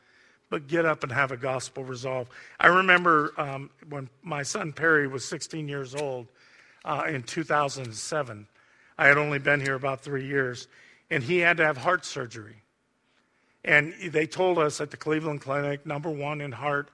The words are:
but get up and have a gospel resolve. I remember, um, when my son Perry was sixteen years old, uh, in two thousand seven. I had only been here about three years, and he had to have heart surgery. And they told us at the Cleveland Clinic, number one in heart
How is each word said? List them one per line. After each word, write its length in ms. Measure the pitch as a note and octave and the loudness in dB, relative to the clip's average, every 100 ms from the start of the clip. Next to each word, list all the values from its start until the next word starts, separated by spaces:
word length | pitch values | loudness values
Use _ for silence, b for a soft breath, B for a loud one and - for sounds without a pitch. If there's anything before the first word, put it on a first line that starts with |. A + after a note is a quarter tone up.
| b b b b _ | b b b b _
but 180 | E3+ C#3 | -8 -2
get 180 | E3+ E3 | 2 2
up 180 | D3+ | 0
and 80 | C#3 | -2
have 200 | B2+ C3+ | 0 0
a 60 | B2 | -2
gospel 460 | C3+ C3 - C#3 | -4 -4 -6 -10
resolve. 460 | C3 B2 C3 B2+ B2 B B B | -10 -8 -6 -6 -6 B B B
I 80 | E3 | 6
remember, 680 | F3+ F#3+ F3+ F3 D#3 D3+ - | 8 6 6 8 4 4 -4
um, 320 | C#3+ C3+ C#3 _ D#3+ | -6 -6 -12 _ -12
when 200 | C#3+ C3 _ | -10 -12 _
my 180 | F3 D3 | -8 -6
son 320 | C3+ F3 E3 | -4 -4 -6
Perry 340 | C#3+ E3 D#3 C#3 | 0 4 4 4
was 160 | C3 | -4
sixteen 440 | - D3+ - D#3+ D3 | -8 -8 -8 -8 -6
years 260 | C#3+ B2+ | -6 -6
old, 340 | C#3+ C#3+ B2+ A#2 b b b b b - | -6 -4 -6 -10 b b b b b -6
uh, 180 | C#3+ D#3+ | -4 -2
in 140 | C#3 | -4
two 220 | A#2 E3 | -4 -6
thousand 500 | D#3 D3 C#3+ C3+ A#2+ | 0 0 0 -4 -10
seven. 540 | A2 - D#3 B2 G#2 G#2 b b b b - | -10 -6 -4 -6 -12 -18 b b b b 4
I 100 | C#3+ | 6
had 100 | C#3+ | 6
only 220 | D3 C#3+ | 4 0
been 200 | C#3 C#3+ | 2 2
here 140 | C3+ C3 | 0 -2
about 260 | C3+ C3 | -4 -6
three 240 | D3 C#3 C3+ | -6 -8 -2
years, 420 | C#3+ B2+ B2 - b b b b | -2 -2 -6 -14 b b b b
and 120 | D#3+ | -4
he 180 | A#2+ F3+ | 0 4
had 180 | E3+ E3+ | 4 4
to 80 | D#3 | 2
have 120 | C3+ | 2
heart 280 | D#3+ F3+ - | 0 -2 -4
surgery. 580 | C#3 A#2+ A#2 G#2 G#2+ _ _ _ _ _ _ _ _ _ _ | -10 -10 -12 -16 -20 _ _ _ _ _ _ _ _ _ _
And 300 | - D3 D3+ | 4 4 4
they 320 | F#3 F3+ D3+ D#3+ | -6 -4 -2 -2
told 320 | E3+ F#3 E3+ | 0 2 4
us 220 | D3+ - | 2 -2
at 120 | D3+ | -8
the 60 | - | -6
Cleveland 440 | D#3 D#3 D#3 C#3+ | -4 -2 -2 -6
Clinic, 440 | C3+ C#3 C#3+ C#3+ D#3 | -4 -4 -2 -6 -6
number 240 | D3 E3 | -6 -6
one 300 | D3 C#3+ D3+ | -6 -6 -6
in 140 | C#3+ | -8
heart 360 | A2+ D3 C#3+ C#3+ | -6 -2 -2 -4